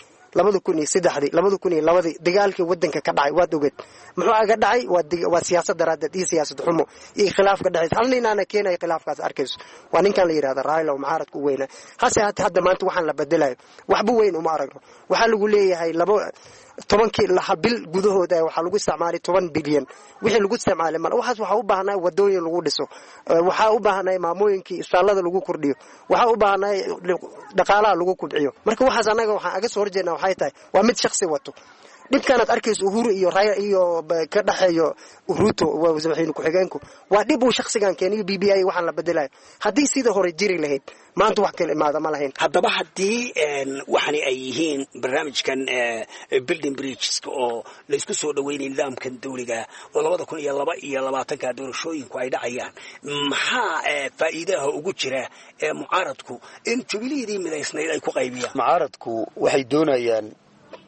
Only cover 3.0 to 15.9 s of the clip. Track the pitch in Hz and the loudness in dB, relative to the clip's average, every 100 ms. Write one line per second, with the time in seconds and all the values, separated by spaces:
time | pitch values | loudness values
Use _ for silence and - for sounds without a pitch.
3 | 170 160 143 156 175 160 143 - - - | -2 0 2 2 2 2 0 -2 -14 -20
4 | - - 190 220 208 220 214 247 247 175 | -12 -2 2 4 4 2 2 2 2 0
5 | 151 170 175 170 - 175 175 170 165 160 | 0 -2 0 0 2 2 2 0 0 0
6 | 151 190 180 165 147 139 139 165 - - | -4 -4 -2 0 -2 -2 0 0 0 -6
7 | - - 196 - 196 196 - 170 165 214 | -8 0 2 4 4 2 0 -2 0 0
8 | 247 254 233 208 185 208 196 175 170 160 | 2 2 2 0 0 0 0 -2 -2 -4
9 | - 143 170 - 131 - - - - 170 | -4 -6 -4 -4 -6 -8 -16 -20 0 2
10 | 196 202 175 156 135 135 131 160 156 139 | 4 4 4 4 0 0 0 0 0 -2
11 | 139 160 147 156 143 135 - - - - | -2 -4 -4 -4 -2 -2 -4 -10 -20 -2
12 | 240 240 208 202 196 180 180 185 185 175 | 0 2 0 0 0 2 2 2 0 0
13 | 156 143 143 165 143 127 - - - 233 | -2 -2 0 2 2 -2 -12 -10 -2 0
14 | 214 233 208 160 165 156 135 - - - | 2 4 2 2 -2 -2 -4 -10 -20 -14
15 | - 180 226 220 208 208 190 170 170 | -2 2 4 2 4 4 4 2 0